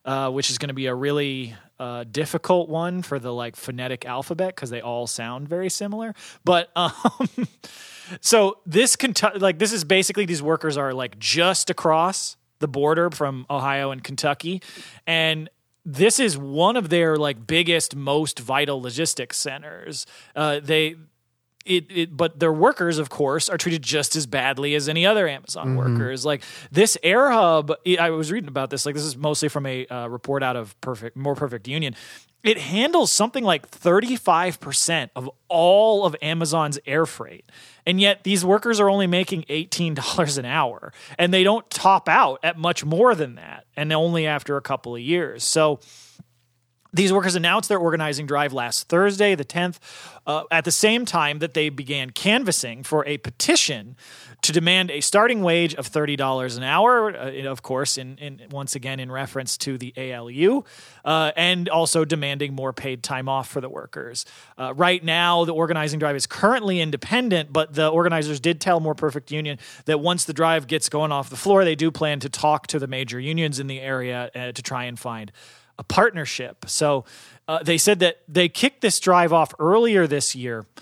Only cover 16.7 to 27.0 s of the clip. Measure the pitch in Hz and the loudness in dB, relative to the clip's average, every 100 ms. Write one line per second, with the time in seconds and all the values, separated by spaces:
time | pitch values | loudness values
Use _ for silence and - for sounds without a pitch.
16.7 | 240 170 175 165 156 147 113 117 165 170 | 2 0 2 2 2 0 -4 -2 0 2
17.7 | 165 - 143 139 147 151 - 120 135 143 | 0 0 -4 -2 0 0 -6 -4 -2 -2
18.7 | 135 123 120 160 - 120 - 143 139 147 | -4 -6 -4 -4 -4 -6 -6 -8 -10 -14
19.7 | 92 - 143 - - - 147 151 147 147 | -16 -12 -12 -14 -18 -12 -4 -2 -2 0
20.7 | 156 156 165 160 _ _ _ _ _ - | 2 2 -2 -18 _ _ _ _ _ -2
21.7 | 180 156 180 170 147 165 156 165 156 220 | -2 0 -4 -4 -2 -2 0 0 4 4
22.7 | - 170 156 139 - 139 156 - 170 175 | 4 0 0 -4 -2 0 0 -2 -2 -2
23.7 | 165 127 151 139 160 131 139 131 135 143 | -2 -2 -2 -2 -2 -2 -2 -2 -2 -2
24.7 | 147 139 165 185 214 170 139 - 165 135 | -2 0 2 4 4 0 -2 -10 -8 -2
25.7 | 127 127 117 123 131 147 139 - - - | 0 2 0 -2 -4 -2 -4 -6 -18 -2
26.7 | 147 214 - | 2 4 4